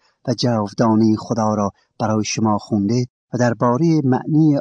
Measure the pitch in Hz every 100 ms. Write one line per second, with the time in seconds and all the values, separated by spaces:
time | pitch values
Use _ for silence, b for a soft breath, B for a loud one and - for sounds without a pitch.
0 | _ _ - 123 123 113 101 - 117 110
1 | 110 107 - 117 107 107 101 - _ -
2 | 110 110 104 - 110 104 - 107 101 123
3 | 123 _ _ 117 120 107 123 123 165 156
4 | 135 127 - 151 156 139